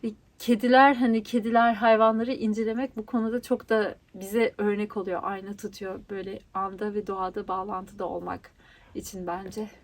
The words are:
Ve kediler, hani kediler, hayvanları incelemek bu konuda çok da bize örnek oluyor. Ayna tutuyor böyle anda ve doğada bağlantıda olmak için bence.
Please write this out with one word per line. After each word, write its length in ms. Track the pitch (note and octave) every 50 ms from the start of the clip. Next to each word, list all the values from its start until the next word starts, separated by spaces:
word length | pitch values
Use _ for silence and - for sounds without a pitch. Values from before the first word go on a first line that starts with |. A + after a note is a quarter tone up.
| -
Ve 60 | A3+ G#3+ - _ _ _ _
kediler, 560 | - - A#3+ G#3+ A3+ B3 B3 B3+ C4+ C#4 C#4+
hani 280 | A#3+ B3+ B3 A3+ A3+ G#3+
kediler, 520 | - - A#3+ G#3 A3+ A3+ A#3 A#3 A#3 A#3
hayvanları 580 | - A3+ A#3 A3+ G#3+ A3 A3 A3 A3 A3+ A#3+ C4
incelemek 640 | - - A3 G#3+ G#3+ A3+ G#3+ A3+ A#3 C4 C4 -
bu 100 | A3+ G#3+
konuda 360 | - - A#3+ A3 A3+ A3+ B3 A#3+
çok 260 | - B3+ A#3 - _
da 260 | A3+ A3 G#3 F#3+ - _ _ _ _
bize 400 | F#3 F#3+ G3 G3+ A#3 A3+ - - -
örnek 380 | G#3 G#3 G#3 G3+ G#3 G#3 -
oluyor. 240 | G#3+ F#3 F#3+ F3+ E3+ -
Ayna 340 | - G3 G3 F#3+ G3 G#3
tutuyor 440 | G3+ - G#3 G3+ - G3+ F#3+ F#3 - - _
böyle 280 | G#3 G3 F#3 F#3+ G3 G#3+ - _ _
anda 400 | F#3+ F#3+ G3 F#3+ F#3+ G#3 G#3 G3+
ve 120 | G#3 G3+
doğada 420 | - G3 F#3+ F#3+ F#3 F#3 G#3 G#3 G3+
bağlantıda 600 | F#3 F#3+ F#3 G3+ G#3 F#3 F#3+ G3 G3+ G3 F#3 F3+
olmak 420 | F3 F3 E3+ F3 F3+ F3+ _ - _ _ _ _ - - _ _ -
için 320 | - - - - F#3+ F3+
bence. 420 | F3 E3+ F#3 G3 F#3+ F#3+ G#3+ G#3+ G#3 - -